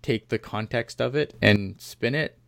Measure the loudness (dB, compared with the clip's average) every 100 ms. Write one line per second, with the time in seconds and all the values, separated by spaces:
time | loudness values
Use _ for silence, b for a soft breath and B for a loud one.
0 | -2 -4 -2 -6 -4 -6 -4 -4 -4 -4
1 | -2 0 -4 4 6 6 2 -10 -18 -4
2 | -2 -2 -4 -8